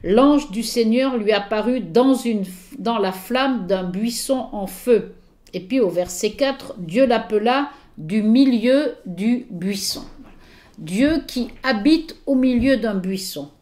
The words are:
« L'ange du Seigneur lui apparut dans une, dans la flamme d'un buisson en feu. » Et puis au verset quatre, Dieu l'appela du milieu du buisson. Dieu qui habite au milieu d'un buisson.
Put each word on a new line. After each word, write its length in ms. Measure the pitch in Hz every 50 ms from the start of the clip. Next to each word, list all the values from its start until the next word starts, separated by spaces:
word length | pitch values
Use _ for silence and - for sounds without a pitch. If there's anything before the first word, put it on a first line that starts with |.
| -
« 0 |
L'ange 460 | 170 196 233 269 294 294 285 - -
du 120 | 185 220 226
Seigneur 520 | - - 240 233 220 226 254 262 269 254
lui 160 | 240 208 202
apparut 480 | 214 202 202 - 220 214 208 233 254 254
dans 340 | 196 165 160 233 254 269 262
une, 300 | 233 - 233 226 208 190 180 - - - - -
dans 200 | - 190 226 233
la 160 | 220 196 185 185
flamme 540 | - - - 240 254 269 277 262 226 185
d'un 180 | 175 196 190 185
buisson 640 | 180 175 190 220 240 233 - - - 269 262 233 -
en 160 | - 208 196
feu. » 460 | 185 - - - 247 240 202 - - - - _ _ _ _ _ - -
Et 80 | 185
puis 180 | 180 185 254 269
au 100 | 233 180
verset 420 | 165 175 180 175 - - - 214
quatre, 440 | 208 - - 269 269 - - - -
Dieu 280 | - 175 160 170 240 269
l'appela 640 | 247 233 220 220 - 220 208 208 233 254 277 285 285 - - - - _
du 240 | - 151 156 190 220
milieu 760 | 208 214 226 262 277 269 247 220 208 247 262 277 302 254 - - -
du 420 | 190 175 165 196 226 240 247 247 -
buisson. 540 | 196 170 175 196 202 196 - - - - - - - - - - - - - - - - - - _
Dieu 460 | - 160 156 180 208 269 294 320 - -
qui 260 | - - 254 233 214 - - -
habite 540 | 254 262 208 202 285 320 330 320 - - - -
au 100 | - 277
milieu 400 | 254 254 254 254 240 233 269 269
d'un 200 | 233 202 226 202
buisson. 560 | 190 180 190 190 185 - - - 147 139 147 _ _